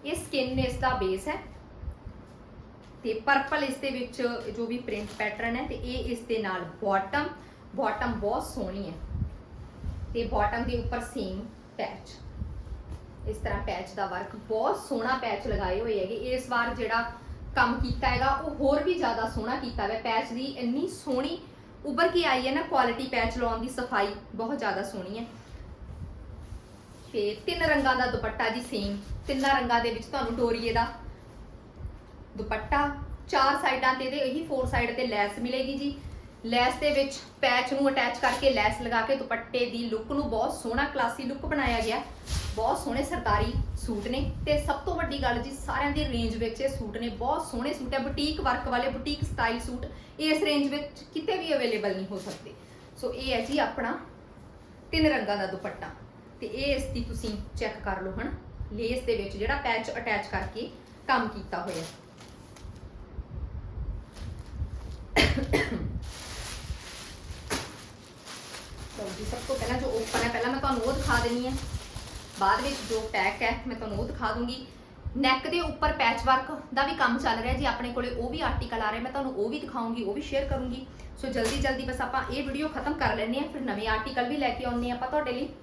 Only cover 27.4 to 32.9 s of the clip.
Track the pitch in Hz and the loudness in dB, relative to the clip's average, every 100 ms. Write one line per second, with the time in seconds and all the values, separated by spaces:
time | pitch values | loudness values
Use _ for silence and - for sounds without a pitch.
27.4 | - 339 320 285 262 247 247 - 220 - | -2 4 6 8 8 6 4 2 -2 0
28.4 | 220 240 240 220 202 202 - - - 269 | 0 0 -2 -2 -2 -2 -6 -8 -2 2
29.4 | 277 269 240 233 233 226 - 277 233 233 | 4 4 4 4 4 -2 -4 -2 0 2
30.4 | 233 226 226 233 226 - - - - - | 4 4 2 2 2 -2 -12 -14 -16 -16
31.4 | - - - - - - - - - 202 | -16 -16 -18 -12 -10 -10 -16 -18 -12 -8
32.4 | 202 220 - 285 285 | -2 -2 2 4 4